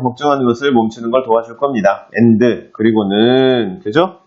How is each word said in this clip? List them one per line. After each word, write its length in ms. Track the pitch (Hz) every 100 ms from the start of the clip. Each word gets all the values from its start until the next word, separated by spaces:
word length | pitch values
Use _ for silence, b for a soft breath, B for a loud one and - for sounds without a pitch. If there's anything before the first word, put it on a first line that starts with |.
걱정하는 440 | 127 120 147 135 123
것을 280 | 120 143
멈추는 380 | 120 110 117 117
걸 120 | 127
도와줄 320 | 113 117 117 117
겁니다. 540 | 139 123 98 98 -
and 580 | 104 117 110 120 92 -
그리고는 1040 | - 110 110 98 104 117 131 131 123 101 92
그죠? 380 | 107 135 185 -